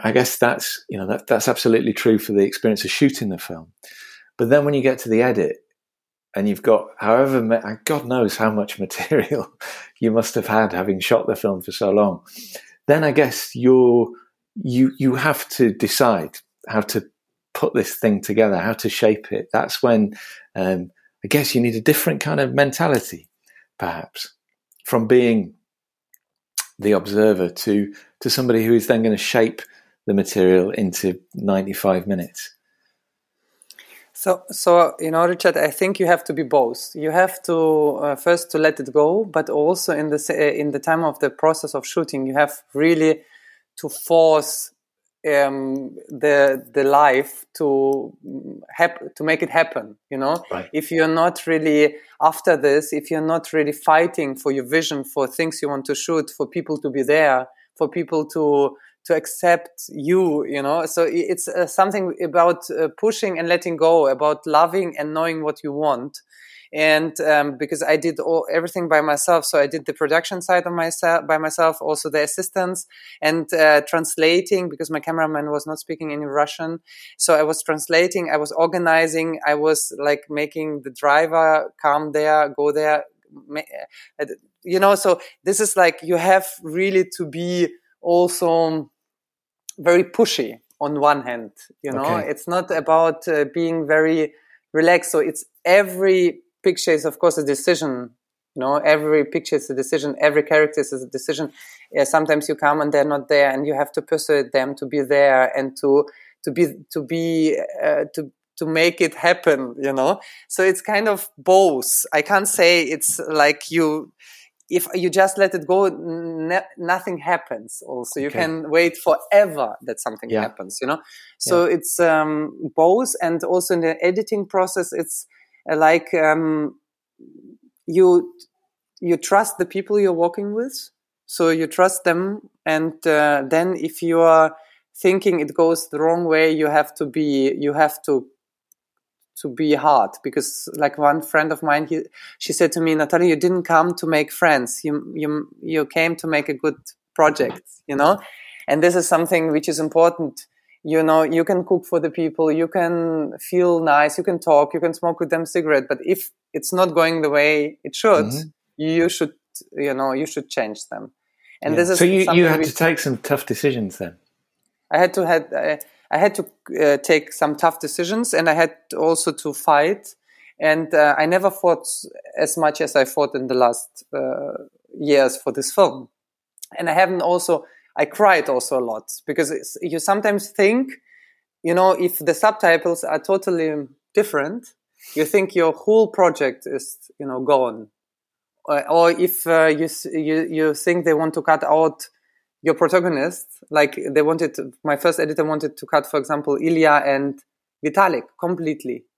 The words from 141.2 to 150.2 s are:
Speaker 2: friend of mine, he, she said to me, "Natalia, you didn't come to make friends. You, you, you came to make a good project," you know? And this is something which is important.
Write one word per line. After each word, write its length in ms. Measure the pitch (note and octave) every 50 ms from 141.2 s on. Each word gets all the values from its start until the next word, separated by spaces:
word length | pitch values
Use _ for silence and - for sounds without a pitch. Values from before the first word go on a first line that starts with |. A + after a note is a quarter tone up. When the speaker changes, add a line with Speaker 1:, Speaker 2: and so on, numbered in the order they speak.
Speaker 2:
friend 300 | D3+ - - D#3 D#3 D#3
of 100 | D#3 -
mine, 240 | D#3+ D3+ D3 D3+ D#3
he, 140 | D#3+ E3 D#3 - - _ - - - - -
she 140 | - -
said 200 | - - F3 D#3
to 80 | - E3+
me, 160 | E3 D#3+ D#3
"Natalia, 320 | D3+ D3+ D3+ F3 E3+ F3+ F3
you 80 | D#3
didn't 260 | C#3+ F3 F3+ F#3 F3+
come 320 | F3 - E3+ D#3+ E3 F3 E3+
to 100 | - F3
make 280 | D#3+ D#3+ D3+ D3+ D3+
friends. 480 | - - F3+ D#3+ D3 C3 B2 - - -
You, 300 | - D3+ D3 D3 - - -
you, 340 | D#3 D3+ D3 D3+ D3+ - - - -
you 240 | - E3 D#3+ D#3 C#3+
came 300 | D3 - E3 D#3+ E3 E3
to 100 | D#3+ -
make 220 | D#3+ D#3 D3 D3 D#3
a 60 | C#3
good 200 | B2+ - D3+ C3+ - - - - _ _ _ -
project," 480 | - D3+ D#3 D3+ - C3 A#2 - - _ - - _ -
you 80 | - C#3
know? 240 | C#3 C#3+ E3 G3+ G3+ - - - - - - - - -
And 160 | - C#3+ D#3
this 140 | E3 F3 F3
is 100 | F3+ E3+
something 460 | - E3+ D#3+ E3+ D#3+ F#3 E3 D#3+ D#3+
which 160 | D3 D#3 D3 E3+
is 100 | D3+ C3+
important. 680 | D#3 D3+ - E3 E3+ E3+ E3+ F3